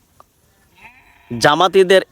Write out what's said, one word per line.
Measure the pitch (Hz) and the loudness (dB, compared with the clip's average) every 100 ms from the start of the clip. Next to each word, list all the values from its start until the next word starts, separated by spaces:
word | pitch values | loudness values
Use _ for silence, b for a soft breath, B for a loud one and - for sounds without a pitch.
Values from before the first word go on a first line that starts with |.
| _ _ _ _ _ _ _ _ - _ _ _ - 120 | _ _ _ _ _ _ _ _ -20 _ _ _ -16 -4
জামাতিদের | 147 151 185 190 180 190 - | -2 0 0 0 2 0 0